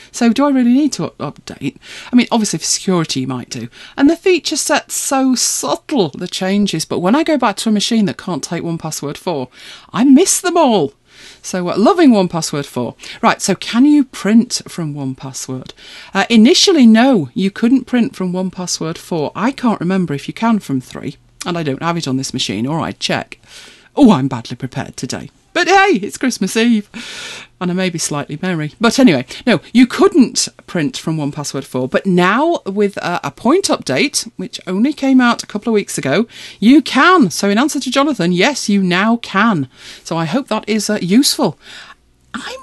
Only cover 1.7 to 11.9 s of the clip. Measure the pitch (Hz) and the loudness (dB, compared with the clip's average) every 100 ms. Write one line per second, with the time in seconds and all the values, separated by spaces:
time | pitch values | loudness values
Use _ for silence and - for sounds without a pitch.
1.7 | - - - - 240 233 226 208 160 - | -10 -18 -18 0 2 2 0 0 -4 -4
2.7 | - - 180 160 135 131 127 - 127 117 | -4 0 -2 -2 -4 -6 -8 -10 -12 -12
3.7 | - - - 285 330 392 349 - 302 - | -16 -14 2 2 4 2 0 0 -6 -2
4.7 | 302 - - - 269 262 247 - - 269 | -2 -2 -8 -2 0 0 0 -2 -4 -4
5.7 | 311 - 294 165 - 180 - 190 202 202 | -6 -4 -2 -2 -4 -10 -6 -2 0 0
6.7 | 160 - 120 180 277 330 294 226 196 233 | -2 -4 -2 0 0 0 0 -2 -2 -2
7.7 | 208 - 226 190 - - 151 - 170 170 | -2 0 0 0 -4 -8 -10 -8 -8 -6
8.7 | 165 160 - 143 147 - 220 147 - - | -8 -8 -8 -10 -8 -6 -6 -6 -12 -20
9.7 | - - 175 269 269 381 - 359 339 294 | -20 -10 0 6 6 6 0 0 2 2
10.7 | 208 139 - _ - - - - 185 175 | 2 0 -6 _ -20 -20 -18 -8 -6 -4
11.7 | 165 254 | 2 2